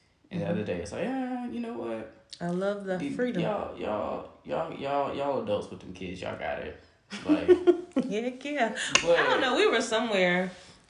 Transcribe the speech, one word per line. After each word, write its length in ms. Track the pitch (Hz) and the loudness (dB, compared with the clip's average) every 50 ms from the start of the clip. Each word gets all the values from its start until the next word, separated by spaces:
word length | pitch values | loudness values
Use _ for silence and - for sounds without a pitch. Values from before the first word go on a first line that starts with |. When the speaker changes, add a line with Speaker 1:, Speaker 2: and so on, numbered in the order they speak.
| _ _ _ _ _ _ | _ _ _ _ _ _
Speaker 1:
And 100 | - 87 | -6 -4
the 40 | - | -2
Speaker 2:
Mm-hmm. 80 | 170 175 | -2 -2
Speaker 1:
other 100 | 107 104 | -2 -2
day 160 | - 90 87 | -2 -4 -4
it's 100 | 87 - | -6 -6
like, 140 | - 123 170 233 | -6 -4 -4 -2
"Ah, 380 | 262 262 254 254 254 247 247 | -2 -2 -4 -4 -4 -6 -6
you 140 | 240 226 233 | -6 -6 -6
know 140 | 233 226 240 | -6 -6 -6
what? 380 | 233 233 233 226 220 - - - - _ _ - - | -6 -6 -6 -6 -6 -8 -10 -16 -20 _ _ -10 -6
Speaker 2:
I 60 | 170 170 | -4 -4
love 380 | 175 180 190 202 208 202 196 | -2 0 0 -2 -2 -2 -4
the 120 | 190 185 180 | -4 -4 -2
Speaker 1:
Y-, 140 | 185 - | -4 -4
Speaker 2:
freedom. 320 | - 240 247 247 208 180 170 | -2 0 0 0 0 0 0
Speaker 1:
y'all, 340 | 214 208 196 - - - 180 | 0 0 -2 -4 -6 -8 -6
y'all, 520 | - - 214 208 165 139 - - - - - - - | -4 -4 -2 -2 -2 -4 -6 -6 -8 -12 -16 -16 -8
y'all, 300 | 151 147 156 165 165 - | -4 -2 -2 -2 -4 -6
y'all, 420 | - 139 139 139 143 139 131 - | -6 -4 -2 0 0 0 0 -2
y'all 280 | - 143 143 135 123 113 | -2 -2 0 0 0 0
adults 260 | 107 104 98 87 - | 0 0 -2 -2 -4
with 100 | 95 - | -10 -14
them 120 | - - 87 | -14 -14 -12
kids, 280 | - 95 90 92 - | -10 -8 -8 -8 -8
y'all 160 | - - 107 - | -8 -8 -6 -4
got 220 | 73 71 71 - | -4 -4 -4 -4
it." 220 | - 76 - - - _ _ _ _ - 202 202 - | -6 -8 -10 -12 -16 _ _ _ _ -14 -12 -2 2
Like 220 | - 302 - - - | 2 4 6 8 8
Speaker 2:
<laughs> 640 | 359 - - 359 339 - - - - 269 - - | 6 8 8 6 4 4 2 -4 -2 -2 0 0
Heck 340 | 190 214 240 254 254 - - | 0 -2 -2 -4 -4 -6 -6
yeah. 320 | 285 294 285 233 220 - - - - - - - | -4 0 0 0 0 0 -2 0 2 2 2 4
Speaker 1:
But 160 | - - - | 6 4 6
Speaker 2:
I 40 | - | 6
don't 180 | - - - | 4 4 4
know, 140 | 269 254 247 | 4 2 4
we 120 | 302 415 427 | 4 4 4
were 140 | 269 226 | 4 2
somewhere 680 | 247 - 226 220 240 226 208 190 185 180 175 180 190 185 185 - - - - - _ | 2 0 0 0 0 2 2 4 4 4 4 2 0 -2 -6 -10 -18 -20 -20 -20 _